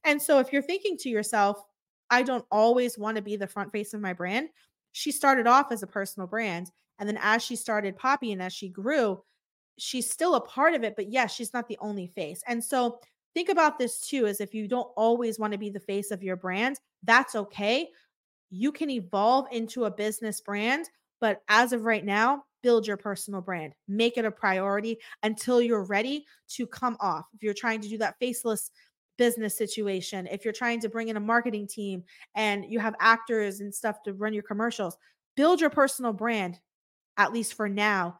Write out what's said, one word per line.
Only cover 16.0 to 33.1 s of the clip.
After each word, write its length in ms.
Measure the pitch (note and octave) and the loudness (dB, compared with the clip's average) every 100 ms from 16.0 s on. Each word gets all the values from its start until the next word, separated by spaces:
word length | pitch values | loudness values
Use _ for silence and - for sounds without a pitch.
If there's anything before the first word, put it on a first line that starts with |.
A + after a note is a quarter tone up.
| G3 | -4
of 140 | G3+ | -6
your 120 | F#3+ F#3 | -4 -4
brand, 440 | F#3 F#3 B3 C#4 _ _ | -4 -2 -2 -2 _ _
that's 320 | F#3 A#3 B3+ A3+ | 6 6 6 -4
okay. 560 | G3+ - G3+ B3+ E4+ _ _ _ _ _ _ | -6 -2 0 0 -2 _ _ _ _ _ _
You 220 | F#3 C4 | -2 -2
can 180 | D4 D#4 | -2 -4
evolve 560 | B3+ F3 G3+ G#3+ C4 C4 | -4 -2 2 4 4 2
into 340 | A#3+ A3+ B3+ A3 | -6 -6 -2 -4
a 60 | |
business 500 | - G#3+ G#3+ A3 - | -2 -4 -4 -6 -8
brand, 480 | - G3+ A3 C#4+ E4 _ _ _ | -6 -2 0 -2 -4 _ _ _
but 220 | A3 G3+ - | -2 0 4
as 220 | G#3+ B3 | 6 6
of 120 | A#3+ | 2
right 200 | A3 A3 | 0 0
now, 420 | G3 G3+ A#3 C#4+ - _ | 2 2 2 2 -4 _
build 240 | B3 A#3 G#3+ | 2 4 2
your 100 | G3+ | -6
personal 440 | G#3+ F#3+ - G3 | -4 -6 -6 -8
brand, 340 | F#3 F3 D#3 _ - | -6 -8 -8 _ -6
make 300 | G3+ A#3 A#3 | 2 2 2
it 80 | A3 | -4
a 60 | |
priority 680 | - G#3 F#3+ G3 G3+ A3+ A3+ - - | 0 0 2 2 0 -2 -6 -10 -4
until 400 | A3 A3 - B3 | -4 -2 2 4
you're 220 | A#3+ A3 | 4 0
ready 420 | F#3 G3+ A#3+ D4 D4 _ _ | 0 -2 0 -4 -8 _ _
to 180 | - A#3+ | -10 -8
come 320 | - B3 A3+ | -4 -4 -2
off. 280 | G3 D#3 - G#3+ | -2 -2 -6 -8
If 80 | |
you're 100 | G#3+ | -6
trying 280 | G3+ A#3+ A3 | -2 -2 -2
to 80 | G#3 | -4
do 100 | A3 | -4
that 180 | G#3 - | -4 -2
faceless 540 | B3+ A#3 A#3 G#3+ - _ _ _ _ - | -4 -2 -2 -2 -6 _ _ _ _ 2
business 400 | A#3 A#3 G#3+ - | 2 2 -4 -4
situation, 680 | G#3+ - G3+ F#3+ F3 G3 F#3 | -4 -2 -2 -2 -4 -8 -8
if 140 | G3 A3+ | -6 -6
you're 80 | |
trying 260 | G#3+ A#3+ A#3 | -4 -2 -2
to 80 | A3 | -4
bring 200 | A3+ A3+ | -6 -4
in 80 | G#3+ | -4
a 20 | |
marketing 480 | G#3 A#3 A#3+ G#3+ G3+ | 2 2 2 -6 -8
team 360 | - G3+ F#3+ F3+ - - G#3 | -8 -6 -8 -10 -20 -10 -2
and 300 | G#3+ G3+ F#3 | 0 -2 -4
you 100 | A3+ | -2
have 160 | A3 A3 | -2 2
actors 600 | G#3+ | 4